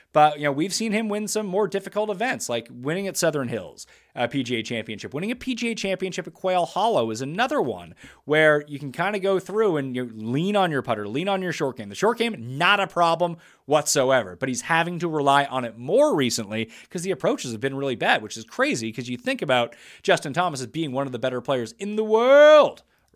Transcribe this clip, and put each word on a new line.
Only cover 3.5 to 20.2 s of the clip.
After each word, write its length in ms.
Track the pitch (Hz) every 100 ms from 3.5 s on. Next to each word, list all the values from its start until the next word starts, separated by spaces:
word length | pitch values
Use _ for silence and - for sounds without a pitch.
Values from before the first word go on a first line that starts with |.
| 110 80 - - - _
a 120 | 139 120
P 160 | 139
G 140 | 120 117
A 60 |
Championship. 500 | 110 117 107 104 98
Winning 180 | 139 208
a 60 | 247
P 180 | 254
G 160 | 233 233
A 40 |
Championship 520 | 226 196 185 190 180 170
at 60 |
Quail 320 | - 185 180
Hollow 460 | 165 185 226 180 113
is 100 | 110
another 400 | 135 175 254 294
one 340 | 143 90 85 - - -
where 400 | - 151 156 147 147
you 120 | 139
can 120 | 143
kinda 280 | 123 185 208
go 200 | 196 190
through 380 | 180 208 214 156
and 180 | 135
you 160 | 123 123
lean 420 | 110 110 135 185 208
on 140 | 180
your 100 | 139
putter, 260 | 123 107 104
lean 220 | 131 190
on 140 | 196
your 100 | 180
short 240 | - 139 117
game. 140 | 101
The 40 |
short 220 | 101 208 240
game, 180 | 233 175 117 135
not 240 | 180 202
a 60 | 185
problem 500 | 175 170 165 175 165 - _ -
whatsoever, 680 | 151 147 147 127 131 95
but 140 | 90 131
he's 140 | 120
having 360 | - 165 170 170
to 80 | 170
rely 360 | 156 139 139
on 220 | 139 127 120
it 100 | 113
more 400 | 127 220 302 180
recently 540 | 123 117 101 110 113 - -
'cause 140 | 180
the 80 | 185
approaches 420 | 175 175 277 127
have 80 | 110
been 160 | 135 135
really 180 | 139
bad, 280 | 113 - -
which 160 | 107 113
is 60 |
crazy 460 | 110 - 285 165 113
'cause 200 | 120 123
you 80 | 123
think 240 | 247 269
about 340 | 151 123 120 - - -
Justin 300 | - 170